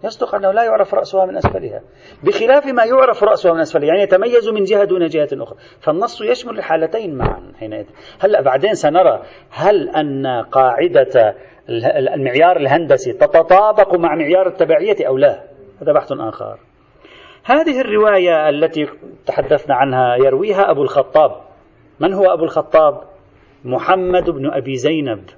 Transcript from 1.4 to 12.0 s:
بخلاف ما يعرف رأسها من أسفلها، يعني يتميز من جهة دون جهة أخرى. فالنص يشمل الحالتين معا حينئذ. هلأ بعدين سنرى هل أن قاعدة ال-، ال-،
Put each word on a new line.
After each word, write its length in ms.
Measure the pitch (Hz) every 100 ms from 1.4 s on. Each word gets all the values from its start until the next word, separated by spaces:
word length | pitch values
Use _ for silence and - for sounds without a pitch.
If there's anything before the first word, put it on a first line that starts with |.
| - - - - - _ - -
بخلاف 420 | 160 202 226 277 277
ما 180 | 240 226
يعرف 380 | 262 262 214
رأسها 300 | 208 190 180
من 60 | 165
أسفلها، 280 | 156 160 147
يعني 140 | 180
يتميز 480 | 196 185 233 240 214
من 140 | 214
جهة 200 | 190 208
دون 240 | 202 185 165
جهة 200 | 151 147
أخرى. 240 | 135 117 - - _
فالنص 400 | - 156 226 -
يشمل 360 | 220 247 240 220
الحالتين 580 | 175 160 160 226 208 135
معا 380 | - - - -
حينئذ. 260 | 110 107 104 - - -
هلأ 220 | 147 143
بعدين 320 | 135 131 190
سنرى 480 | 208 151 165 175 110 - - _
هل 380 | - 170 208 127
أن 380 | 156 151 135 135 123 110
قاعدة 840 | 135 131 120 170 151 127 127 107 - - _ -
ال-، 160 | 117 123
ال-، 240 | 156